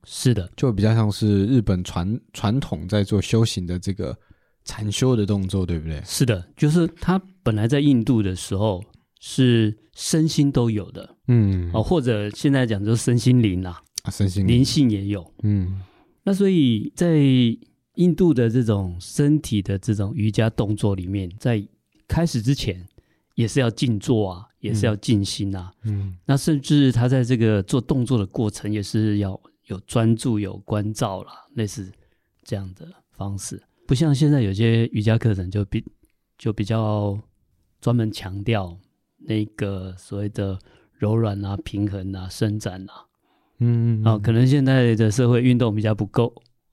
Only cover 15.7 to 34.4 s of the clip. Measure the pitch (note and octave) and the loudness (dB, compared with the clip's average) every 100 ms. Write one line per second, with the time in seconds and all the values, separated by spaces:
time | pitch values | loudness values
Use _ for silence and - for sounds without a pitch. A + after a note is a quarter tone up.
15.7 | F#2+ F#2 _ _ _ G3+ G3 G3 F3+ C3 | -6 -12 _ _ _ -2 2 2 4 4
16.7 | G#2+ - - F3 D#3 C#3 B2+ A#2 A2+ - | 2 -2 -2 2 4 4 4 4 0 -8
17.7 | _ _ - F3+ D#3 F3 B2+ A#2 B2 A2+ | _ _ 0 2 4 4 4 2 2 2
18.7 | G2+ F#2 F2 - - D3 D3+ - G#2 F#2 | 0 -2 -8 -8 0 2 2 0 -2 -2
19.7 | G2 - G#2 G2 A2 G#2+ G#2 A2+ - G#2 | -2 -2 -2 -2 -2 -2 0 0 0 -2
20.7 | G#2+ G#2+ F#2+ F2+ G2+ F2+ G2 B2+ A2+ G2+ | -2 -2 -2 -4 -6 -6 -6 -2 -2 -4
21.7 | _ _ _ - - E3+ A#2+ A2 C#3 - | _ _ _ -4 0 0 0 -2 -2 -4
22.7 | F2+ F2+ _ _ _ _ - A2+ C#3+ A#2 | -8 -12 _ _ _ _ -4 -2 0 0
23.7 | G#2+ A#2+ G#2 - A2+ G2 F2+ - _ G#2 | 0 -2 -2 0 0 0 -6 -16 _ -4
24.7 | G#2+ G2+ G#2 - G#2+ G2 - G2 F#2+ F2+ | 0 0 0 0 0 0 -4 -6 -6 -12
25.7 | - A2 G2+ G2 F2+ - C#3 - D3 - | -12 -6 -6 -6 -6 -2 0 0 -2 2
26.7 | D3 C3+ A#2 B2 C3 A#2+ B2+ A2+ G#2 F#2+ | 4 4 4 2 2 2 2 2 2 0
27.7 | C3+ - C#3 A#2+ B2 F#2+ - G#2+ - G#2 | -2 0 -2 0 0 -2 -2 -4 -4 -6
28.7 | G#2+ G2 A2 G#2+ G#2 G2 F#2+ _ _ - | -6 -2 0 0 0 -2 -6 _ _ -14
29.7 | - - B2 A2+ A2+ C3 G#2+ G2 G2 - | -12 -4 0 2 2 0 -2 -4 -8 -6
30.7 | G#2 G#2 G#2+ A2 F#2+ - - - B2+ G#2 | -4 -4 -4 -6 -6 -12 -20 -12 -6 -6
31.7 | - F#2 - _ _ _ _ - G2 F#2+ | -6 -14 -16 _ _ _ _ -10 -10 -10
32.7 | F#2+ E3 - _ - G2 G2 - - - | -16 -20 -20 _ -12 -10 -10 -10 -14 -18
33.7 | _ - C3 D#3+ C3+ D3+ C#3+ | _ -2 2 2 4 4 4